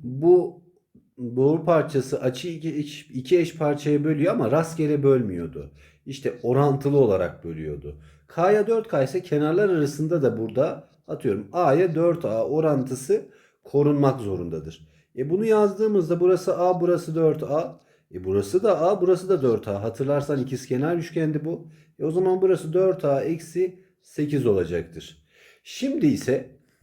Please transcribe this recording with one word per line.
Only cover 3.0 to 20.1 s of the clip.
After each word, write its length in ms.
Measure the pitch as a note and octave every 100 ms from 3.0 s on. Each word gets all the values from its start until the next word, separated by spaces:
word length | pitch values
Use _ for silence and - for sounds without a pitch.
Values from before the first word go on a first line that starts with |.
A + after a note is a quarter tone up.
| -
iki 280 | C3 B2+ F3+
eş 180 | E3 -
parçaya 480 | D3+ C#3+ D3 D3
bölüyor 300 | D3+ D3 E3
ama 160 | A#3 A#2
rastgele 520 | D3 D#3+ - D3+ D3
bölmüyordu. 720 | C#3 C3 G#2+ F2 E2 D2+ C#2+ - - _ -
İşte 320 | C3+ B2 -
orantılı 560 | A#2 C3 C#3+ C#3 C#3+ C#3
olarak 460 | G#2 F#2 F2 -
bölüyordu. 560 | E2+ D#2+ D2+ D2 C#2+ - - _ _
K'ya 380 | - F3+ G#3+ G3+
dört 220 | A3+ A3
K 140 | D#3
ise 200 | C3+ F3+
kenarlar 460 | - D3 D3+ F3 G#3
arasında 540 | E3+ D3 - D#3 E3+
da 160 | B2+ A2
burada 500 | A2 A2 D#3+ - - _ -
atıyorum 420 | D3+ B2+ G2 G#2
A'ya 420 | F3 E3 C#3+ F#3
dört 300 | D#3+ E3+ E3
A 240 | A2+ A2+ A2+
orantısı 800 | D3 D#3 C#3 B2+ B2+ - G#3 - _ _ _
korunmak 560 | - C#3+ D3 C#3+ C#3 C3
zorundadır. 680 | G2+ F#2 F2 D#2+ D#2 - - _ _ -
E, 140 | C#3+
bunu 140 | F#3
yazdığımızda 760 | A3+ G#3+ G#3 F#3+ A3 G3+ D#3+ E3+
burası 380 | F3+ F3+ F#3+ E3+
A, 220 | F3+ F3
burası 340 | F3 E3+ E3
dört 280 | D#3+ D#3+ D#3
A. 380 | - D3+ - - _ _ _
E, 100 | F2+
burası 380 | F#2 G2 G2 F#3
da 180 | G#3+ C#3
A, 180 | E3 G3
burası 280 | F3+ F3 F#3
da 140 | F3+
dört 260 | C3 G#2+ -
A. 140 | G2+
Hatırlarsan 600 | A2+ - C#3